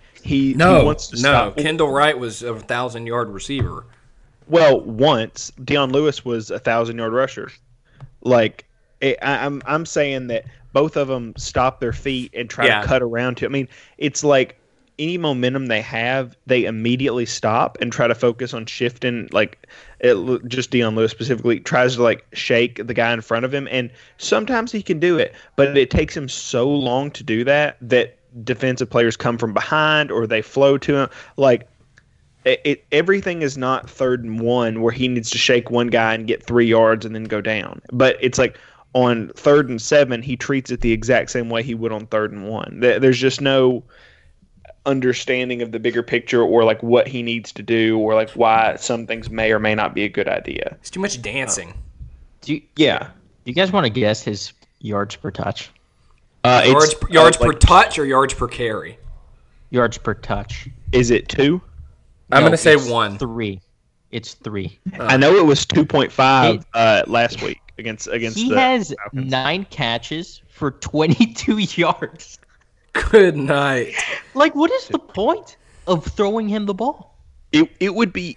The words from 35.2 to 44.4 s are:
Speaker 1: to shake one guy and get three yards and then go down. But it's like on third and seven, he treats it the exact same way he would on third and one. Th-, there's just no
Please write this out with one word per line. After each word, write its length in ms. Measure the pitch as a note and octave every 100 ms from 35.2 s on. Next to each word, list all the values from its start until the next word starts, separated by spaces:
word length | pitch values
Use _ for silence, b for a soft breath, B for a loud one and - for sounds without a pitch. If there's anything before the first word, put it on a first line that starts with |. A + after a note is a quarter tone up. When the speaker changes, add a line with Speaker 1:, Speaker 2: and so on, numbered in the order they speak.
| A2+
Speaker 1:
to 80 | A#2
shake 320 | - A#2+ A#2+
one 180 | A#2+ A#2+
guy 280 | A#2 A2+ A2+
and 100 | A2
get 160 | -
three 220 | - A#2+ A#2
yards 400 | A2+ A2+ A2 A2
and 80 |
then 120 | A2 A2
go 160 | G#2+
down. 400 | F#2+ G#2+ G1+ - -
But 260 | B2 C3 -
it's 200 | B2+ C3
like 180 | B2 b b b b
on 360 | B2+ B2 A#2 F2+ -
third 340 | D3+ D3 B2+
and 120 | A#2
seven, 420 | - D3 C3 A#2+
he 140 | C3 B2
treats 340 | - C#3 B2+
it 100 | B2
the 100 | A#2
exact 380 | A2+ A2+ A#2+ C#2+
same 200 | B2 A#2
way 120 | A2+
he 140 | B2+ A2+
would 160 | A2+
on 160 | G#2+ A2
third 240 | A2 G#2+
and 160 | G2+ G2
one. 320 | A2 - -
Th-, 180 | B2 G#2+
there's 180 | C3 B2
just 220 | C3 -
no 420 | C#3 C3+ B2+ B2 - b b b b b